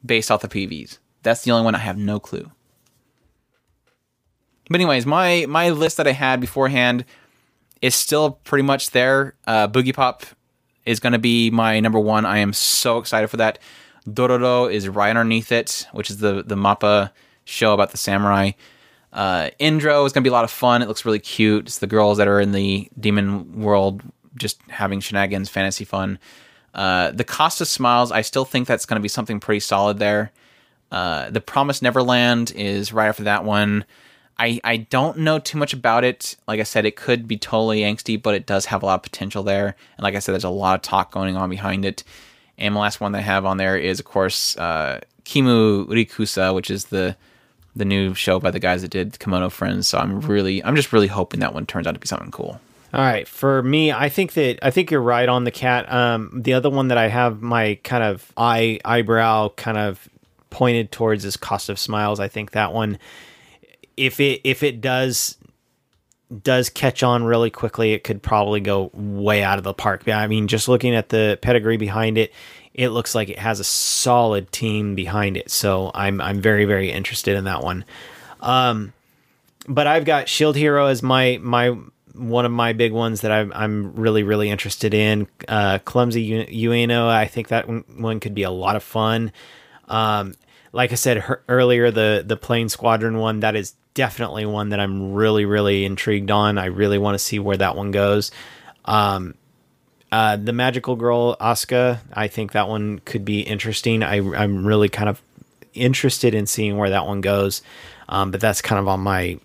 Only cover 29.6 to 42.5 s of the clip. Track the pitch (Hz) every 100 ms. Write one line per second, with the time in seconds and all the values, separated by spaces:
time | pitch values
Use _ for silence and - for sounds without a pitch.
29.6 | - 98 101 101 104 104 107 _ _ _
30.6 | _ _ _ 90 90 78 60 110 - -
31.6 | 139 139 123 131 123 123 123 120 117 -
32.6 | 101 101 104 110 110 104 104 104 101 104
33.6 | 104 104 - _ _ _ _ - 117 117
34.6 | 117 117 113 131 151 156 156 156 151 156
35.6 | 143 135 120 117 123 - - - - 107
36.6 | 107 113 107 - - 120 113 110 - 110
37.6 | 110 107 104 104 - 107 113 101 - 98
38.6 | - 101 98 95 - - 98 101 101 98
39.6 | 101 98 _ - 101 98 - 95 90 95
40.6 | 95 92 - 95 95 101 95 92 92 92
41.6 | 101 95 98 - - - - _ _